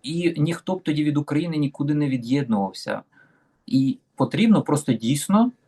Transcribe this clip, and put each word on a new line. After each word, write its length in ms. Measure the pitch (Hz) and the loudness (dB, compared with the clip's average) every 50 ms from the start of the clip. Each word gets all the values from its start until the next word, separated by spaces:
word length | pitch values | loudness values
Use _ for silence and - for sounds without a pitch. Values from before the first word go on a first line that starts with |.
| - | -10
І 300 | 131 165 170 175 165 156 | -6 -6 -2 -2 0 0
ніхто 380 | 151 147 165 165 - _ - 185 | 0 0 0 0 -4 _ -6 -6
б 80 | 185 _ | -4 _
тоді 200 | 160 151 147 151 | -2 -2 0 0
від 140 | 151 139 | 0 0
України 400 | 147 147 - 143 151 175 175 160 | 0 -2 0 -2 -2 -2 -2 -2
нікуди 360 | 151 147 139 - - 147 143 151 | -2 -2 -2 -2 -4 -2 -2 0
не 160 | 147 147 139 | 0 0 0
від'єднувався. 920 | 131 123 113 117 131 143 131 113 113 101 98 95 - - - - 107 - - _ _ _ _ _ _ _ _ _ _ _ _ | -2 -4 -2 0 0 0 0 0 0 0 0 -4 -6 -10 -8 -8 -8 -8 -8 _ _ _ _ _ _ _ _ _ _ _ _
І 320 | - - - 135 135 - - _ _ _ | 0 0 2 2 2 -2 -4 _ _ _
потрібно 460 | - 131 - - 151 220 233 208 147 | -4 -4 -2 0 2 4 4 4 4
просто 320 | - - 147 143 - - 110 | 4 0 -2 -2 0 -2 -2
дійсно 580 | 113 113 117 143 143 - - 196 214 233 254 - _ _ | -2 0 -2 -2 -2 0 2 4 4 4 2 0 _ _